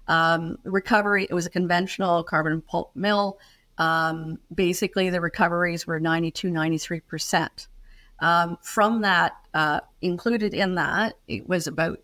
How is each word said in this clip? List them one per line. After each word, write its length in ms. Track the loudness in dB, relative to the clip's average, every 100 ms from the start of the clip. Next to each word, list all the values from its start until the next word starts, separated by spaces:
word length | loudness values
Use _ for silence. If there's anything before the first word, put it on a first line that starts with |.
| 0
Um, 500 | 2 4 2 -2 -8
recovery, 640 | -4 -4 2 2 4 0 0
it 20 |
was 140 | -2 -2
a 40 |
conventional 760 | -2 0 0 0 -2 2 2
carbon 380 | 2 0 0 -2
pulp 280 | -2 -6 -6 -4
mill. 420 | 0 2 0 -4 -20 _ _ -2
Um, 640 | 0 2 0 -4 -8 -10 _
basically, 560 | 0 0 2 -2 0 0
the 120 | 0
recoveries 680 | -4 0 0 2 0 -2 -4
were 140 | -2
ninety-two, 500 | 0 0 -2 -4 -4
ninety-three 480 | 0 0 0 -2 -8
percent. 680 | _ -8 -2 0 -2 -8 -20 -20 -20 -20 -20 -2
Um, 400 | 2 2 2 -4
from 420 | -6 2 4 4
that, 320 | 2 4 2 -2 _
uh, 260 | 0 0 0 -4 _
included 500 | -2 0 0 0 0
in 220 | 0 0
that, 400 | 0 0 0 -2 -4 -10
it 200 | -10 -2
was 200 | -2 -2
about, 320 | -2 -2 -2